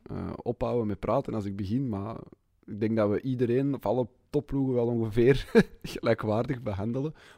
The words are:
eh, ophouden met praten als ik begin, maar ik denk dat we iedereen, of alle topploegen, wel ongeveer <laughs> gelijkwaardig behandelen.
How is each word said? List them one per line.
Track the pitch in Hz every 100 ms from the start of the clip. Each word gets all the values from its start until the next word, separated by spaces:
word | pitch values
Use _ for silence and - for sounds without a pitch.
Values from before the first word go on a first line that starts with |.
eh, | - 98 92 -
ophouden | - 117 117 120 110
met | 98
praten | 120 123 135
als | 110 101
ik | 98
begin, | 98 117 135
maar | 98 101 - - - _ _ -
ik | 101
denk | 110 110
dat | 104
we | 104
iedereen, | 131 127 120 120 139 135
of | -
alle | 120 120 _ _
topploegen, | 147 - 139 131
wel | 123 117
ongeveer | 120 113 110 120 135 - 233 -
<laughs> | -
gelijkwaardig | - - 117 113 110 107 123 120
behandelen. | 123 98 107 123 147 - -